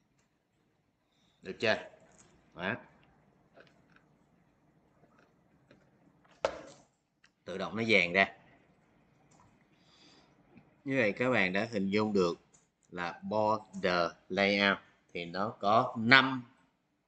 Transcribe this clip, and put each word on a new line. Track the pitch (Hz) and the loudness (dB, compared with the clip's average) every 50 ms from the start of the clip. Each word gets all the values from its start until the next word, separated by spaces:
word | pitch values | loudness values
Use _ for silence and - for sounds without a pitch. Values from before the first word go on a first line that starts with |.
| _ _ _ _ _ _ _ _ _ _ _ _ _ _ _ _ _ _ _ _ _ _ _ _ _ _ _ _ - | _ _ _ _ _ _ _ _ _ _ _ _ _ _ _ _ _ _ _ _ _ _ _ _ _ _ _ _ -14
Được | 95 92 - | -14 -8 -2
chưa? | 117 110 104 - - - - - - - _ - - _ _ _ _ _ _ | 0 0 0 0 -2 -8 -20 -20 -20 -20 _ -20 -20 _ _ _ _ _ _
Đó. | 80 87 95 120 - - - - _ _ _ _ _ _ _ _ _ _ _ _ - - - _ _ _ _ _ _ _ _ _ _ _ _ _ _ _ _ _ _ _ _ _ _ _ _ _ _ _ _ _ _ _ _ _ _ _ _ _ _ _ _ - - _ _ _ _ _ _ _ _ _ _ _ _ - - - - - - - - _ _ _ _ _ _ _ _ _ _ _ _ _ | -8 -6 -6 -6 -6 -10 -16 -20 _ _ _ _ _ _ _ _ _ _ _ _ -20 -20 -20 _ _ _ _ _ _ _ _ _ _ _ _ _ _ _ _ _ _ _ _ _ _ _ _ _ _ _ _ _ _ _ _ _ _ _ _ _ _ _ _ -20 -20 _ _ _ _ _ _ _ _ _ _ _ _ -6 -6 -6 -10 -16 -20 -20 -20 _ _ _ _ _ _ _ _ _ _ _ _ _
Tự | 87 87 95 | -12 -8 -8
động | 95 82 90 | -8 -6 -6
nó | 110 113 | -4 0
dàn | 113 107 95 87 87 87 | 2 4 4 4 4 2
ra. | 98 95 - - - - - - _ _ _ _ _ _ _ _ _ _ _ _ _ _ _ _ - - _ _ _ _ _ _ _ _ _ _ _ - - - - _ _ _ _ _ _ - - - _ _ _ - | 2 2 2 0 -6 -20 -20 -20 _ _ _ _ _ _ _ _ _ _ _ _ _ _ _ _ -20 -20 _ _ _ _ _ _ _ _ _ _ _ -20 -20 -20 -20 _ _ _ _ _ _ -20 -20 -20 _ _ _ -8
Như | 135 135 | -4 -2
vậy | 135 117 104 95 | 0 0 0 0
các | - 123 131 | 0 0 0
bạn | 127 107 95 92 92 | 2 2 0 0 0
đã | 98 110 113 120 | -2 -4 -4 -4
hình | 104 95 98 | -4 -2 0
dung | 98 107 107 107 101 | 0 0 0 2 2
được | 98 90 85 80 - _ _ - _ _ _ _ _ _ _ | 2 2 2 0 -4 _ _ -20 _ _ _ _ _ _ _
là | - 90 87 85 82 - 98 | -12 -8 -8 -8 -8 -10 -8
border | 98 107 107 107 107 110 104 101 - - 98 92 92 90 87 85 80 - - _ - | -4 -2 0 2 2 0 -2 -4 -10 -10 -6 -2 0 0 2 0 0 -4 -8 _ -6
layout | 92 95 101 98 101 101 101 101 98 - - - _ _ _ _ - | -2 0 2 2 2 4 2 2 2 0 -4 -10 _ _ _ _ -14
thì | 90 85 | -12 -12
nó | 85 85 92 101 113 120 - | -8 -6 -6 -6 -6 -6 -4
có | 104 101 107 117 143 156 - 120 | 0 2 2 2 2 0 -2 -4
năm | 110 117 135 135 131 135 135 127 123 - _ _ _ _ _ _ _ _ _ _ _ | 2 6 6 6 6 4 0 -6 -8 -12 _ _ _ _ _ _ _ _ _ _ _